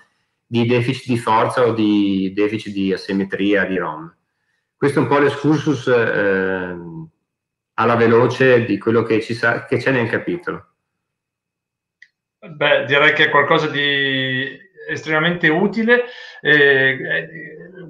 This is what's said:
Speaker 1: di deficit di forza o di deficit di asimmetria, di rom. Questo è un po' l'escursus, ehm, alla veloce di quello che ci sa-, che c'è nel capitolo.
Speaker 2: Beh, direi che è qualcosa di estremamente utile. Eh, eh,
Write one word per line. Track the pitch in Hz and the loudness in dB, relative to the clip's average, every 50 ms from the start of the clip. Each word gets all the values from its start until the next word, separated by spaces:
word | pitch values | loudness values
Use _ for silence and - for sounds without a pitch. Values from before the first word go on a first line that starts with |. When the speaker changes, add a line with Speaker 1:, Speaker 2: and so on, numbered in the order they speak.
| _ _ _ _ _ _ _ _ _ | _ _ _ _ _ _ _ _ _
Speaker 1:
di | _ 113 117 120 | _ -2 0 2
deficit | 117 123 123 117 120 135 - - - | 2 2 2 0 0 -4 -6 -4 -4
di | 123 117 | -4 -2
forza | - 113 110 117 120 117 - 135 123 | 0 0 2 2 2 0 0 0 0
o | 117 110 | 2 2
di | 110 110 107 104 104 101 98 98 95 95 95 95 | 2 2 2 2 2 2 2 0 -2 -2 -2 -2
deficit | 104 104 104 110 110 - 104 | 0 0 0 -2 -4 -8 -8
di | 101 98 95 95 92 | -6 -2 -2 -2 -2
asimmetria, | 90 - - 98 98 98 98 - - 98 101 104 98 92 | -2 -4 -4 -2 -2 -2 -2 -2 -2 0 0 2 2 0
di | 92 95 90 | 0 -2 -4
rom. | 87 80 78 78 165 170 - _ _ _ _ _ _ _ _ _ _ _ _ _ | -4 -6 -8 -10 -14 -16 -20 _ _ _ _ _ _ _ _ _ _ _ _ _
Questo | - 143 143 160 | -2 0 0 0
è | |
un | 135 120 | 0 2
po' | 147 143 | 2 2
l'escursus, | 143 139 139 - - 147 156 139 - 156 143 117 - 135 | 2 2 0 0 0 0 0 0 0 -2 -2 -2 0 0
ehm, | 123 120 113 98 98 - 101 101 98 95 95 95 95 92 90 90 90 85 85 85 82 82 80 80 _ _ _ _ _ _ _ _ _ _ _ _ _ | 2 2 2 0 0 0 0 0 0 0 0 -2 -2 -4 -6 -8 -10 -10 -12 -14 -14 -14 -16 -16 _ _ _ _ _ _ _ _ _ _ _ _ _
alla | - 113 117 117 117 | -2 0 0 2 2
veloce | 117 113 113 113 127 120 - - 131 131 123 117 113 | 4 4 6 4 4 2 2 4 4 6 6 4 4
di | 104 101 98 | 0 -2 -2
quello | - 113 113 117 110 | 0 0 0 0 2
che | 113 113 107 | 2 0 -2
ci | - - 117 | 0 -4 -6
sa-, | 117 - 117 117 117 - | -2 -2 -2 -2 -2 -4
che | - 139 | -4 -4
c'è | 127 - 135 | -2 0 0
nel | 135 123 117 107 | 0 0 0 -2
capitolo. | - 104 - - 175 - - - 87 85 - _ _ _ _ _ _ _ _ _ _ _ _ _ _ _ _ _ _ _ _ _ _ _ _ _ _ _ - _ _ _ _ _ _ _ | -4 -4 -4 -4 -6 -6 -6 -10 -10 -10 -14 _ _ _ _ _ _ _ _ _ _ _ _ _ _ _ _ _ _ _ _ _ _ _ _ _ _ _ -20 _ _ _ _ _ _ _
Speaker 2:
Beh, | - 190 156 147 147 147 143 - - | -20 -20 -6 -2 0 2 2 2 2
direi | 123 135 143 151 151 | 0 2 4 4 4
che | 151 - 156 | 4 4 2
è | 151 | 2
qualcosa | 147 143 139 - 165 151 151 151 | 4 2 2 4 2 0 0 -2
di | 135 143 143 143 143 139 139 135 135 135 131 131 131 127 135 139 135 - - _ _ - - - | -2 -2 -2 -2 0 0 0 0 0 -2 -2 -2 -4 -4 -4 -6 -10 -16 -20 _ _ -20 -12 -10
estremamente | 156 - - 156 156 156 160 175 175 175 170 156 | -10 -8 -6 -2 -2 0 0 0 0 0 0 2
utile. | 156 175 202 202 - 226 220 226 240 240 247 - - - - - - - | 2 2 0 0 0 0 2 2 2 2 2 -2 -10 -16 -20 -20 -20 -6
Eh, | - 143 | 0 2
eh, | 151 147 143 143 135 131 131 131 131 131 - - 160 165 160 - 160 165 - - - 160 170 180 - - - | 4 6 6 4 4 4 2 2 0 -2 -4 -6 -6 -6 -6 -8 -14 -16 -16 -16 -18 -18 -20 -20 -20 -20 -20